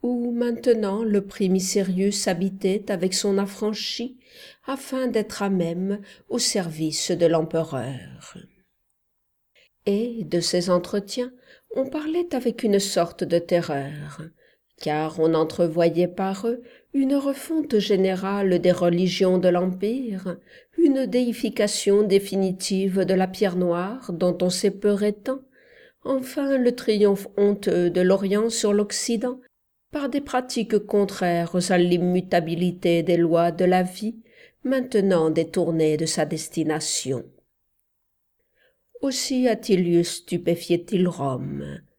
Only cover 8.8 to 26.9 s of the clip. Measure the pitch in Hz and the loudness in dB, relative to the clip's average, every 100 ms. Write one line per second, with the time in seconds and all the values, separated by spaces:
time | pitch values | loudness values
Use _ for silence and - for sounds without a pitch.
8.8 | _ _ _ _ _ _ _ _ _ _ | _ _ _ _ _ _ _ _ _ _
9.8 | - 202 240 233 160 175 170 180 175 180 | -2 0 -2 -6 -4 -2 0 -2 2 0
10.8 | 175 202 202 - 294 - _ - _ 330 | 0 -6 -6 -8 -8 -10 _ -20 _ -4
11.8 | 262 302 302 330 349 262 247 226 214 196 | -4 -4 -4 -2 -2 -2 -2 -2 0 2
12.8 | 196 - 170 - 170 170 175 175 170 143 | 0 -2 -2 -4 0 0 2 -2 0 -6
13.8 | 139 151 147 - 160 _ _ _ _ _ | -6 -10 -14 -14 -18 _ _ _ _ _
14.8 | - 151 156 156 160 160 160 - 170 160 | -4 -2 -4 0 2 4 0 0 0 4
15.8 | 170 160 175 180 190 190 233 240 - - | 2 4 0 0 -4 -2 -4 -4 -8 -20
16.8 | _ 277 269 277 277 277 - 320 294 220 | _ 0 2 2 0 -6 -4 -4 0 0
17.8 | 196 196 190 185 190 202 196 180 180 175 | 2 2 2 0 -2 0 2 2 2 2
18.8 | 175 175 185 180 185 185 180 180 185 185 | 2 2 0 2 2 4 4 2 0 -2
19.8 | 208 254 247 190 185 170 _ - _ - | -4 -4 -6 -6 -8 -12 _ -20 _ 2
20.8 | 330 269 254 240 247 226 - - 208 - | 2 4 0 0 0 -2 -4 0 0 0
21.8 | - 202 214 196 196 196 190 185 - 190 | 2 4 4 2 2 0 0 -2 -2 0
22.8 | 196 190 180 185 185 190 202 180 180 170 | 0 0 2 2 2 0 -2 2 0 0
23.8 | 185 254 - 170 180 180 180 185 202 196 | -2 -6 -10 -2 0 2 -2 2 0 0
24.8 | 208 202 208 208 - 269 _ _ _ - | 0 2 0 -2 -6 -8 _ _ _ -20
25.8 | - _ - 269 254 - 277 269 240 240 | -20 _ -4 -4 -2 -4 0 2 2 2
26.8 | - | 0